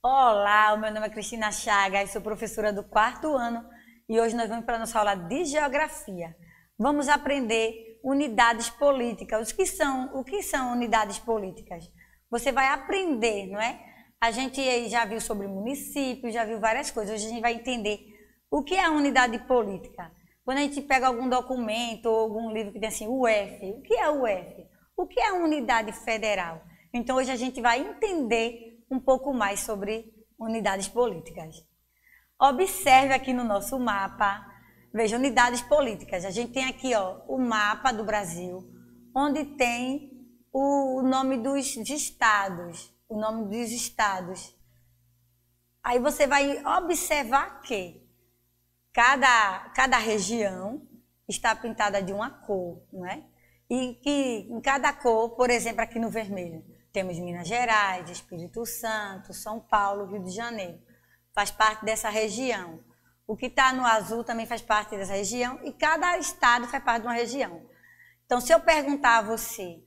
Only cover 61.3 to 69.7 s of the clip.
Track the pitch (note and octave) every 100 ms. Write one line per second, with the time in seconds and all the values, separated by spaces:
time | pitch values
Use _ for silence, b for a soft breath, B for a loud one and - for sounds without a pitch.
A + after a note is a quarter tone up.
61.3 | - G3+ - A3 G#3+ G#3 A3 A3 G#3+ A3
62.3 | G3+ C4 G#3+ F3 D#3+ _ b b b -
63.3 | G#3+ B3 - C4 B3+ B3 A3 F3 A3+ A#3
64.3 | A3+ A3+ A3+ - G#3+ G#3 G3+ F#3+ G3 G3
65.3 | A#3+ B3 C4+ D4+ - D4+ D#4+ F4 F4 D4+
66.3 | - B3+ A#3+ A#3+ C4+ C4 A#3 A3+ A#3 A#3
67.3 | C4+ G#3+ E3+ - b b b b b _
68.3 | B3 A#3+ - - D#4 C#4+ C#4+ C4+ A#3 G#3
69.3 | A3+ - - F3+